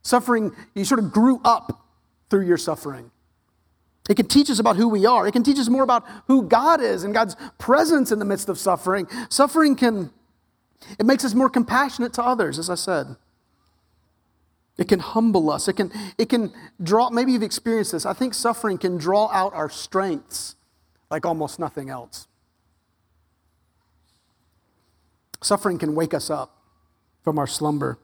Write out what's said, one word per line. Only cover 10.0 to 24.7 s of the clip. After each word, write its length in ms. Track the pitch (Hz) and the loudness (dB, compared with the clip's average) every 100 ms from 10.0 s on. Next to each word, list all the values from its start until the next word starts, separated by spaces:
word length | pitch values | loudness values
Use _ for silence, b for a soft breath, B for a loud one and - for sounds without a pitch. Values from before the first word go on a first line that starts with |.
| 156 _ _ _ _ _ _ _ B B | -8 _ _ _ _ _ _ _ B B
it 60 | 214 | 2
makes 180 | 269 | 2
us 100 | 262 | 2
more 160 | 214 262 | 2 2
compassionate 600 | 247 233 247 277 - 240 240 | 0 0 0 -2 -4 -6 -2
to 60 | |
others, 380 | 240 247 170 139 | -2 0 -2 -4
as 100 | 170 | -6
I 60 | 175 | -6
said. 400 | - 165 135 131 _ _ _ _ _ _ _ _ _ _ _ _ _ _ _ - | -2 -4 -4 -14 _ _ _ _ _ _ _ _ _ _ _ _ _ _ _ -8
It 100 | 175 | 0
can 140 | 190 | 0
humble 480 | - 220 226 196 156 | 0 0 2 2 0
us. 180 | 143 - | -2 -4
It 60 | |
can, 180 | 185 190 214 202 - | -2 -4 -6 -12 -4
it 120 | 226 | 0
can 240 | 240 202 B B _ | 0 -2 B B _
draw, 280 | 170 214 240 | 0 2 2
maybe 240 | 233 262 | 0 0
you've 100 | 247 | 0
experienced 480 | 208 - 233 226 202 | -2 -6 -2 -2 -2
this. 140 | 165 - | -4 -6
I 80 | |
think 200 | 190 254 | -4 -4
suffering 440 | 208 233 220 220 180 | -2 -4 -2 -4 -2
can 200 | 185 175 | -4 -4
draw 300 | 160 202 214 | 0 0 0
out 260 | 185 190 | 0 -2
our 160 | 180 151 | -4 -8
strengths 840 | - - 190 190 147 _ - - - _ _ _ _ _ | -8 -6 -4 -2 -6 _ -14 -14 -18 _ _ _ _ _
like 140 | 151 175 | -6 -4
almost 340 | 165 147 - | -4 -6 -8
nothing 300 | 156 - 135 | -10 -10 -12
else. 400 | 131 120 - - _ _ _ _ _ _ _ _ _ _ _ _ _ _ _ _ _ _ _ _ _ _ _ _ | -14 -16 -20 -20 _ _ _ _ _ _ _ _ _ _ _ _ _ _ _ _ _ _ _ _ _ _ _ _